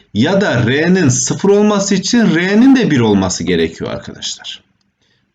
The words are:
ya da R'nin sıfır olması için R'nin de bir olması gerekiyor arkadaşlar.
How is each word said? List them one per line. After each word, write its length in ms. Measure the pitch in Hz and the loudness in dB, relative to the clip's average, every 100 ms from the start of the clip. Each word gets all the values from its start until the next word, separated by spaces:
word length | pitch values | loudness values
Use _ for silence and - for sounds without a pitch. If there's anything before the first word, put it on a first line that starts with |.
| _ | _
ya 260 | 101 143 190 | -4 0 0
da 260 | 196 123 110 | 0 -2 -2
R'nin 420 | 135 170 185 151 | 0 0 2 2
sıfır 400 | 123 - 147 202 | 0 -4 -2 0
olması 460 | 202 208 208 196 | 2 2 0 -2
için 400 | 196 - 240 208 | -2 0 0 2
R'nin 420 | 160 180 208 262 269 | 0 0 4 4 4
de 140 | 175 | 2
bir 100 | 143 | 0
olması 440 | 113 98 95 - | 2 2 0 -4
gerekiyor 460 | 85 87 82 - 64 | -2 -2 -2 -4 -10
arkadaşlar. 720 | 57 - - - - - - _ _ _ _ _ _ _ | -10 -12 -14 -14 -14 -16 -20 _ _ _ _ _ _ _